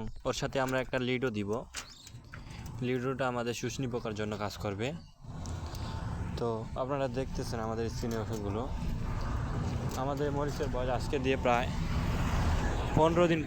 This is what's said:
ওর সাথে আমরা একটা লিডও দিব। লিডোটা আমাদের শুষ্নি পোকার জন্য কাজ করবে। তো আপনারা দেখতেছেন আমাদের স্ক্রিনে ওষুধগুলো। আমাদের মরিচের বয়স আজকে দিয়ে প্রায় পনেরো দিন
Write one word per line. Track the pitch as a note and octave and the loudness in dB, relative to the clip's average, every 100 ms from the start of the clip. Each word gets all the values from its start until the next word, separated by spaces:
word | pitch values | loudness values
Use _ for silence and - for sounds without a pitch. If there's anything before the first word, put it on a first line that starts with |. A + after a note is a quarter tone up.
| A2 - C3 | -2 -6 -4
ওর | B2 | -2
সাথে | C3+ C3+ | 0 0
আমরা | C3 C3 | 2 0
একটা | B2+ C3 B2 | 0 -2 0
লিডও | B2+ C3 G#2 | 0 0 -2
দিব। | G2+ A2+ E3 - - - - - - - - - - - B2 | -2 -2 -4 -12 -14 -16 -16 -16 -16 -14 -14 -10 -10 -4 -2
লিডোটা | B2+ B2+ B2+ B2+ | 0 -2 0 0
আমাদের | B2 A#2+ A2+ | 0 -2 -2
শুষ্নি | A#2+ - C3 | -4 -2 -2
পোকার | A#2+ A2+ G#2 | -2 -4 -2
জন্য | G#2+ G2+ | -2 -2
কাজ | G2+ - | -4 -2
করবে। | G#2+ G2 B2 E3+ - - - - - - - - - - - - - - | -4 -2 -2 -4 -12 -18 -12 -10 -6 -6 -6 -6 -6 -4 -4 -4 -4 -2
তো | A#2 A2+ A2 C3 | 0 -2 -4 -4
আপনারা | C3 C#3 C3+ B2 | -2 0 0 0
দেখতেছেন | C3 - B2+ A#2+ A2 | -2 -2 -2 -2 -2
আমাদের | A2+ A2+ | 0 -2
স্ক্রিনে | A#2+ A#2+ A2+ | -2 -2 -2
ওষুধগুলো। | G#2 A2+ G2+ G#2 B2 - - - - - - - - - - - - C3 | 0 -2 0 -2 -2 -2 0 0 0 0 0 0 0 0 0 0 0 0
আমাদের | C3 C#3 D3 C#3+ | 0 2 2 2
মরিচের | D3 C3+ C#3 | 0 0 0
বয়স | B2 B2+ A#2+ | 0 0 0
আজকে | - D3 | 2 0
দিয়ে | C3 C3+ | 2 4
প্রায় | B2 A#2+ B2+ - - - - - - - - - - - - - | 4 4 4 0 2 2 2 2 2 4 4 4 4 2 2 6
পনেরো | D#3+ E3+ F3 | 6 8 8
দিন | E3 | 6